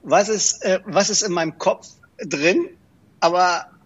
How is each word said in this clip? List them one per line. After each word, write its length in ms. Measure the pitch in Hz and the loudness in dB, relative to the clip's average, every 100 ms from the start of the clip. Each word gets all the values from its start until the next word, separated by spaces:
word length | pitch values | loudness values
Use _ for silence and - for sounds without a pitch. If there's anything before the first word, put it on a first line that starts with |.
was 260 | - 160 202 | 0 2 2
ist, 360 | 202 - - | 0 -2 -2
äh, 160 | - 190 - | -2 -2 0
was 240 | 160 202 | -2 0
ist 120 | 208 | 0
in 100 | 214 | -2
meinem 260 | 175 165 156 | -2 -4 -2
Kopf 300 | - - - - _ - | -2 -2 -6 -20 _ -16
drin? 500 | - 151 156 220 349 - _ _ _ _ | -8 -2 0 0 -2 -8 _ _ _ _
Aber 460 | 170 175 180 170 - _ | 0 2 2 0 -6 _